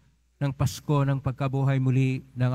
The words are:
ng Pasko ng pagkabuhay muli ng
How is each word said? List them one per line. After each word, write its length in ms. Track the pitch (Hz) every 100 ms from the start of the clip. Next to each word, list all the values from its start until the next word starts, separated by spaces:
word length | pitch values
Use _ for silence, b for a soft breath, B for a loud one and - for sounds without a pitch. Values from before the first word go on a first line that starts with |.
| _ _ _ -
ng 160 | 143
Pasko 480 | 131 139 - - 147
ng 160 | 139 139
pagkabuhay 640 | 135 123 139 135 135 135
muli 400 | 131 127 131 131 - 120
ng 140 | 127